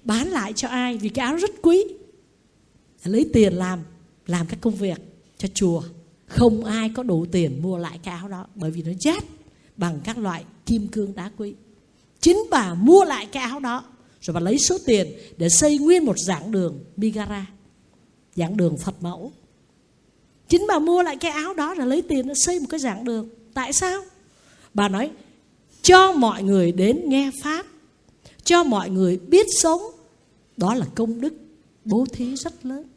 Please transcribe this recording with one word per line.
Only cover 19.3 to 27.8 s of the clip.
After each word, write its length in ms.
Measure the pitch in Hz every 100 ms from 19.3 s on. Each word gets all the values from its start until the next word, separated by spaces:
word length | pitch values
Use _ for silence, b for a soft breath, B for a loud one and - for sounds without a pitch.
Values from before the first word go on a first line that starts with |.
| 294 _ _ _ _ _ _ _ _ _ _ _
Chính 180 | 349 415
bà 100 | 359
mua 240 | 311 349
lại 140 | 359 277
cái 140 | 339
áo 240 | 302 311
đó 200 | 370 294
rồi 120 | 359 254
lấy 160 | 285
tiền 260 | 349 285 254
để 60 | 285
xây 240 | - 359
một 60 | 269
cái 120 | 320
giảng 240 | 262 208
đường. 240 | 240 226 226 - _
Tại 180 | - 254
sao? 300 | 285 370 381 381 _ _ b b b b
Bà 140 | - 202
nói, 220 | 190 277 - - _ _ _ _ _
"Cho 300 | - 370 381
mọi 300 | 339 233 185
người 300 | 196 196 170
đến 280 | 180 190 277 339
nghe 220 | 269 277 262
Pháp, 240 | 294 320 392 -